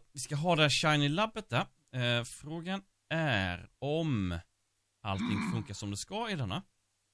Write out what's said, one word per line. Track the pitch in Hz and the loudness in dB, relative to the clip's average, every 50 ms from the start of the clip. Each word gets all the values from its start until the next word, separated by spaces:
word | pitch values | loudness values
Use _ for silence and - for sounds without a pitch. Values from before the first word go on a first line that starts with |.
| - _ | -6 _
Vi | - 139 | -12 -10
ska | - - 151 | -8 -6 -4
ha | 143 156 180 170 | -2 2 2 4
det | 151 | 6
här | 156 147 | 6 6
shiny | 131 - - 156 151 147 143 143 | 4 4 4 4 4 4 4 4
labbet | 147 175 214 220 - 226 202 - | 2 2 0 -2 -2 -6 -6 -2
där. | 120 127 196 - _ _ _ _ | 0 0 0 -2 _ _ _ _
Eh, | - 127 123 120 120 120 117 | -4 -2 0 2 2 0 0
frågan | - - - - 143 160 170 160 180 190 196 196 _ _ _ _ - | -4 -8 -12 -12 -10 -8 -8 -6 -6 -6 -6 -8 _ _ _ _ -4
är | 151 165 160 151 120 101 95 92 87 85 90 - _ - | -2 0 2 2 4 2 2 0 -2 -4 -8 -14 _ -6
om | - 139 147 160 165 156 135 104 95 87 87 82 - _ _ _ _ _ _ _ _ _ _ _ | -4 -2 0 0 2 2 2 2 2 0 -2 -4 -6 _ _ _ _ _ _ _ _ _ _ _
allting | - 104 98 95 226 247 107 92 - - - | -4 -2 0 0 0 0 0 0 0 0 -2
funkar | 113 101 - 101 | -2 -4 -6 -8
som | - - 101 | -8 -6 -6
det | 101 98 | -6 -6
ska | - - 190 214 233 220 | -6 -6 -6 -4 -4 -2
i | 202 | -2
denna. | 156 131 98 101 170 - _ _ _ _ _ _ _ _ _ | -2 -2 -2 -4 -4 -6 _ _ _ _ _ _ _ _ _